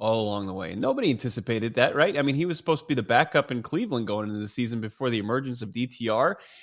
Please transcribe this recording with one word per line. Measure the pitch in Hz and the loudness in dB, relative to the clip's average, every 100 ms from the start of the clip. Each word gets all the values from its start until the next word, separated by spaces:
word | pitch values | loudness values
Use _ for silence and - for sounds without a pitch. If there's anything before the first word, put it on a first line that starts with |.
all | 107 113 | 0 2
along | 107 104 98 | 0 -2 -4
the | |
way. | 95 87 | -6 -6
And | 95 | -2
nobody | 262 269 196 | 0 2 2
anticipated | 117 123 117 110 113 113 | 0 -2 -4 -2 -2 0
that, | 120 127 | 2 2
right? | 131 175 143 | 4 2 2
I | |
mean, | 139 | 0
he | 139 | 0
was | 175 160 | -2 -2
supposed | - 156 | 0 0
to | - | 0
be | 131 | -2
the | |
backup | 107 120 156 151 139 | 4 4 6 2 2
in | 123 | -4
Cleveland | - 160 226 127 107 | -4 -4 -2 -2 -2
going | 104 107 | -2 -2
into | 104 | -4
the | 104 | -6
season | - 120 117 | -4 -4 -4
before | 107 - 127 | -6 -4 -2
the | 113 | 0
emergence | 101 127 135 120 | 0 -2 -2 -6
of | 104 | -6
D | 117 123 | -4 -6
T | - 113 | -2 0
R, | 110 156 202 - - | 4 2 0 -10 -20